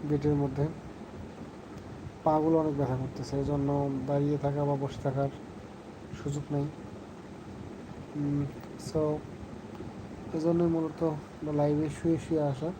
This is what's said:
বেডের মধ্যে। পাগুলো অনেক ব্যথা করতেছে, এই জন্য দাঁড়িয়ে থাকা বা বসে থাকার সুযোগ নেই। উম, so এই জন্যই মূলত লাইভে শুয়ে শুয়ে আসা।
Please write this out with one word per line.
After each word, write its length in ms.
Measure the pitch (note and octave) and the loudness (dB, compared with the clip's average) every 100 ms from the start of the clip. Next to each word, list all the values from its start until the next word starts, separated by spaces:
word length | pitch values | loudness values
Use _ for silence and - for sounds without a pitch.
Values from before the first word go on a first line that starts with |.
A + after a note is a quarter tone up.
বেডের 300 | D3 D3 D3 | 2 4 6
মধ্যে। 320 | D3 C#3 C3+ D#3 - - - - - - - - - - - - - - - | 4 2 2 0 0 -10 -12 -12 -10 -12 -10 -12 -12 -12 -12 -12 -10 -12 0
পাগুলো 340 | D#3+ D#3 D#3 D#3+ | 4 6 6 6
অনেক 180 | D#3 C#3+ | 4 2
ব্যথা 200 | C3 C3 | 2 2
করতেছে, 400 | B2+ - B2+ C#3 | -2 -4 -2 0
এই 80 | |
জন্য 460 | C#3 C#3+ C#3 C#3+ C#3+ C3+ C3 | 2 2 4 2 2 0 2
দাঁড়িয়ে 320 | C#3+ C#3+ D3 | 2 4 2
থাকা 260 | C#3+ C#3+ | 2 2
বা 120 | C#3+ C#3 | 2 2
বসে 200 | C#3 - | 0 0
থাকার 260 | C#3+ C3+ C#3 - - - - - - - - - | 0 2 0 -2 -12 -12 -14 -14 -14 -14 -12 -6
সুযোগ 180 | C#3+ C#3+ - | -4 -4 0
নেই। 160 | D3 D3 - - - - - - - - - - - - - - D3 | 0 0 -4 -12 -12 -14 -14 -14 -12 -12 -10 -10 -10 -12 -12 -8 -2
উম, 300 | C#3+ C#3+ C#3 - - - - | 2 2 0 -4 -10 -10 -2
so 60 | D#3 D3+ D3+ - - - - - - - - - - - | 2 2 0 -6 -12 -10 -12 -12 -10 -10 -10 -10 -10 -4
এই 80 | D#3+ | 2
জন্যই 260 | E3 E3+ E3+ | 4 6 6
মূলত 440 | E3 D#3+ D#3 E3 D3+ - - | 4 0 2 0 0 -6 -8
লাইভে 440 | D3+ D3 D3 D3 D3+ | -2 4 4 4 2
শুয়ে 300 | - E3+ D#3+ - | 0 2 2 2
শুয়ে 140 | D#3+ | 2
আসা। 300 | D3 C3 D#3 | 2 2 -2